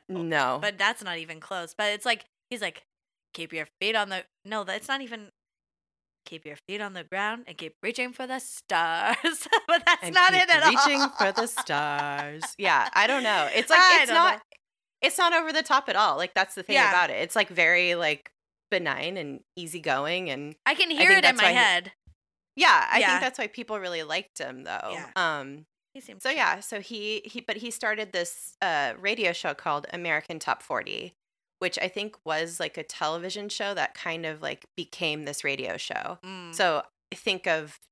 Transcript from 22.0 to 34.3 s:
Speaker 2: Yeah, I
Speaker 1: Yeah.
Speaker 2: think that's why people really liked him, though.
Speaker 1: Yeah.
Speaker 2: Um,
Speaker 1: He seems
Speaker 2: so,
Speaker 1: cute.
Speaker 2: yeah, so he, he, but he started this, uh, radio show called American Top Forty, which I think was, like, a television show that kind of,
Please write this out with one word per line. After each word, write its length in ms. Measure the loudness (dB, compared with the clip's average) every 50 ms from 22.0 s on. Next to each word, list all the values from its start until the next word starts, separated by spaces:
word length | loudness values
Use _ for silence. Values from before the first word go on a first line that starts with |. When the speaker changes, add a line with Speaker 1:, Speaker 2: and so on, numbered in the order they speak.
| _ -20 _ _ _ _ _ _ _ _ _
Speaker 2:
Yeah, 320 | 4 6 6 6 6 4 4
I 80 | 2 4
Speaker 1:
Yeah. 80 | 4 4
Speaker 2:
think 120 | 2 2
that's 160 | 0 -2 -4 -4
why 80 | -8
people 320 | -8 -8 -12 -8 -8 -8 -8
really 240 | -6 -8 -8 -8 -6
liked 360 | -4 -6 -6 -6 -8 _ -10
him, 240 | -10 -10 -10 -12 -10
though. 260 | -8 -8 -8 -8 -8
Speaker 1:
Yeah. 200 | -10 -10 -12 -6 -4
Speaker 2:
Um, 500 | -2 0 0 -2 -4 -8 -10 -14 -18 -20 _ _ _ _ _ _
Speaker 1:
He 60 | -20
seems 240 | -20 -20 -18 -6 -6
Speaker 2:
so, 60 | -4
Speaker 1:
cute. 80 | -2
Speaker 2:
yeah, 220 | 0 0 0 0 -2
so 180 | -6 -10 -10 -10
he, 420 | -10 -12 -12 -8 -8 -6 -6 -8 -10
he, 160 | -12 -14 -12
but 160 | -8 -8 -8
he 120 | -8 -8 -10
started 440 | -10 -6 -4 -4 -4 -4 -6 -6 -4
this, 420 | -6 -6 -6 -8 -12 -14 -16 -8 _
uh, 320 | -2 0 0 0 0 -2 -4
radio 360 | -4 -4 -4 -2 0 -2 -2 -2
show 200 | -2 -6 -6 -6
called 320 | -4 -4 -4 -4 -4 -6 -8
American 480 | -10 -6 -4 -2 -2 -2 -4 -6 -12 -8
Top 240 | -4 -4 -4 -4 -4
Forty, 500 | -4 -4 -4 -4 -6 -10 -12 -12 -14 -18 _ _ _ _ _ _ _ _ _
which 180 | -4 -4 -2 -4
I 100 | -6 -6
think 260 | -6 -8 -10 -10 -12 _ _
was, 360 | -4 -4 -4 -4 -6 -6 -6
like, 160 | -8 -8 -8
a 60 | -10 -12
television 640 | -12 -8 -4 -4 -4 -4 -4 -6 -8 -8 -8 -8 -8
show 240 | -6 -6 -6 -4 -2
that 200 | -4 -4 -4 -6
kind 320 | -8 -8 -8 -8 -6 -8
of, 160 | -8